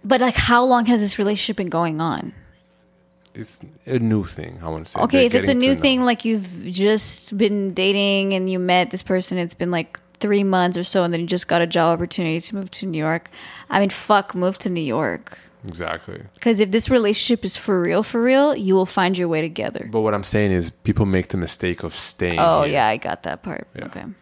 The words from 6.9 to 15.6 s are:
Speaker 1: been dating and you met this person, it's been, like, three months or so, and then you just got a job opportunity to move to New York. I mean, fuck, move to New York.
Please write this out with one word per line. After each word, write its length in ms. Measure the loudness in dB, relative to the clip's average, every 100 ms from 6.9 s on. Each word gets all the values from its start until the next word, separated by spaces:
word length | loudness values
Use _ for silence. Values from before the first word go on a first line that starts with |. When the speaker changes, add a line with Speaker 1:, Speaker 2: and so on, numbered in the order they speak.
| 2 2 0 -4 0
Speaker 1:
been 380 | 0 0 -2
dating 580 | 0 0 2 2 2 0
and 160 | 0 -2
you 100 | -2
met 300 | 2 2 2
this 120 | -4
person, 340 | -2 0 0 -2
it's 160 | -4
been, 160 | -4 -2
like, 260 | -2 -4 -12 _ _
three 240 | 0 2
months 340 | 2 2 2 0
or 60 |
so, 180 | 0 2
and 100 | 2
then 80 | -2
you 60 | -2
just 220 | -2 0
got 120 | 0
a 60 | 2
job 260 | 2 2 0
opportunity 420 | -2 -4 -2 -2
to 140 | -4
move 160 | -8 -8
to 160 | -8 -6
New 120 | -4
York. 320 | -2 -2 -6 -20 -20 -20 -4
I 120 | 0
mean, 100 | 0
fuck, 440 | -2 2 2 2
move 240 | -2 -2 -2
to 120 | -6
New 100 | -4
York. 580 | -2 -2 -2 -4 -10 -20 -20 _